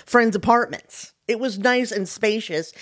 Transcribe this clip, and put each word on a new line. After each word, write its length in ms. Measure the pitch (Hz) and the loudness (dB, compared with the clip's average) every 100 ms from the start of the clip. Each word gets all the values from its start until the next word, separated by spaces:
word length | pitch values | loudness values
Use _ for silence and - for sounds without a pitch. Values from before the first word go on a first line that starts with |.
| - | 2
friends' 300 | 240 233 196 | 4 4 2
apartments. 760 | 185 240 240 - - - - _ - | 4 2 2 -6 -14 -20 -20 _ -4
It 140 | 220 | -2
was 180 | 254 196 | -2 0
nice 320 | 226 247 247 | 0 0 0
and 180 | 214 190 | -4 -6
spacious 640 | - 214 220 - 156 160 - | -2 -2 -2 -4 -6 -6 -14